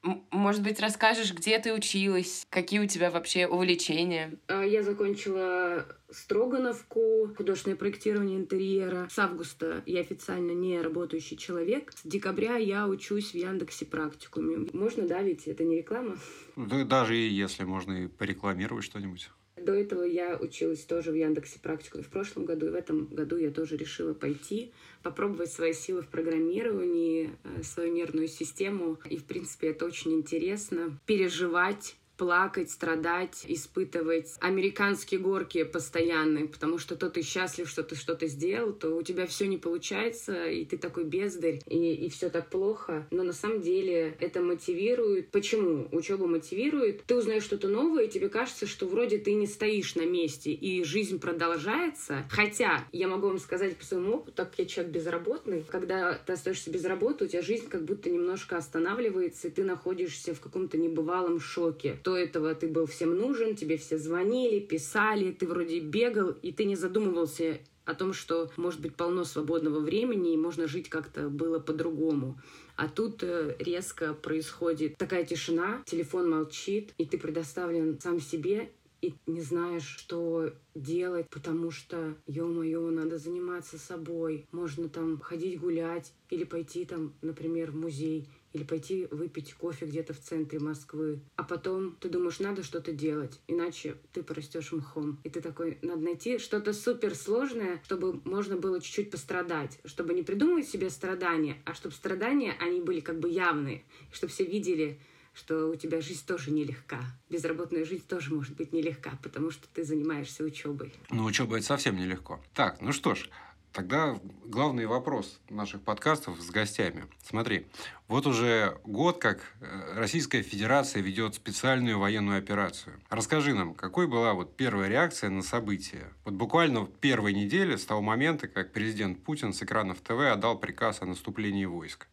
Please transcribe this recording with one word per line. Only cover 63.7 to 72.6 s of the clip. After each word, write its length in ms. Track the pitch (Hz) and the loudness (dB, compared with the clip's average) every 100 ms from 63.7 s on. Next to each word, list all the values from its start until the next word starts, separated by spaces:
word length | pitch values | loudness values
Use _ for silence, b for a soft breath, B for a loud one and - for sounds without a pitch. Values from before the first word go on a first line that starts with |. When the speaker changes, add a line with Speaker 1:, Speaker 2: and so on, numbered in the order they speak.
| 160 | -2
Speaker 2:
все 200 | - 160 | 0 -2
звонили, 600 | 151 170 196 254 247 208 | 0 2 4 4 4 2
писали, 720 | 202 160 - 220 214 208 185 | 2 -4 0 2 4 4 2
ты 160 | 180 175 | 0 0
вроде 320 | 175 165 170 | 0 0 -2
бегал, 520 | 151 185 240 214 185 | 0 2 4 4 2
и 200 | - 175 | 0 -6
ты 140 | - 208 | 0 2
не 100 | 196 | 2
задумывался 840 | 180 202 208 170 160 - 165 156 - _ - | 2 2 4 4 2 2 0 0 -8 _ -6
о 100 | 165 | -2
том, 160 | 190 | -2
что, 400 | 185 - 165 165 - | -2 -2 0 0 -2
может 240 | 175 160 | -2 -2
быть, 160 | 156 - | -8 -2
полно 260 | 175 180 | 0 0
свободного 560 | 170 160 147 165 151 151 | 0 -2 0 2 2 2
времени, 540 | 151 196 247 214 175 | 2 2 2 2 4
и 40 | 160 | 4
можно 300 | 165 160 160 | 2 0 -2
жить 220 | 160 160 | -2 -4
как-то 400 | 160 147 147 147 | -6 -6 -6 -4
было 300 | 143 165 165 | -2 0 0
по-другому. 800 | 151 156 165 156 160 147 131 131 B B | -2 -2 -2 0 2 2 0 -6 B B